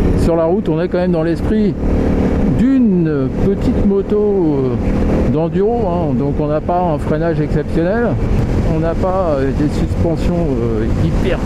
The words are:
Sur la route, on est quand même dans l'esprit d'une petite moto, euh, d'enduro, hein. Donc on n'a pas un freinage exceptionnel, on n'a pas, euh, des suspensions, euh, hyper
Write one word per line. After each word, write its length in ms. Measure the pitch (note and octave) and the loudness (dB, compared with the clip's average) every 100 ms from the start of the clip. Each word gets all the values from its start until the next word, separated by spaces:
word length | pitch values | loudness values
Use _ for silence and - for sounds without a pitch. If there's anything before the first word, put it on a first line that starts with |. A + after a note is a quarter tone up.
| - - | 0 2
Sur 180 | - E3 | 2 2
la 80 | E3 | 2
route, 240 | G3+ F3 | 0 0
on 100 | D#3 | -2
est 80 | F3+ | 0
quand 120 | F3 | 0
même 120 | F3+ | 0
dans 120 | E3+ | 0
l'esprit 500 | E3 E3 - A3 G3+ C3 - - - - F#3+ - G#3 C3 | 0 -2 0 0 0 0 0 0 0 0 0 0 0 2
d'une 720 | B3 C4+ A3+ F3+ D#3+ C#3+ C3 - F#3 | 2 4 2 2 0 0 -2 -2 0
petite 400 | G3+ - - G#3 | 0 0 2 2
moto, 320 | G3 F#3+ G#3 | 0 0 0
euh, 1120 | G#3 G3 D#3+ C#3 C3 A#2 - - - - - | 2 2 2 0 0 -2 0 0 0 0 0
d'enduro, 560 | D3 E3 E3+ G#3 A#3+ F3+ | 0 0 0 0 0 0
hein. 260 | F3 D3+ B2 | -2 0 0
Donc 160 | C#3+ D#3 | -2 -2
on 60 | D3 | -2
n'a 120 | D3+ | -2
pas 220 | D#3 F3 F3+ | -2 0 0
un 40 | D3 | -2
freinage 420 | - D#3 E3 D3+ | -2 -2 0 0
exceptionnel, 680 | D3 D3+ C#3+ D#3+ E3+ A3+ A3+ A#2 - - - - E3+ D#3+ | 0 -2 0 0 0 0 0 0 0 0 0 0 0 0
on 40 | |
n'a 140 | D#3+ D#3+ | 0 -2
pas, 420 | F#3 F#3 F3 C#3 | 0 0 0 0
euh, 140 | C3+ C3 | 0 0
des 120 | D3+ | 0
suspensions, 640 | - D#3 - E3+ D#3 - | 0 -2 0 0 0 0
euh, 500 | F3 D#3+ B2 A#2 A2 A2 - - | 0 0 0 -2 0 0 0 0
hyper 320 | - - - | 0 0 0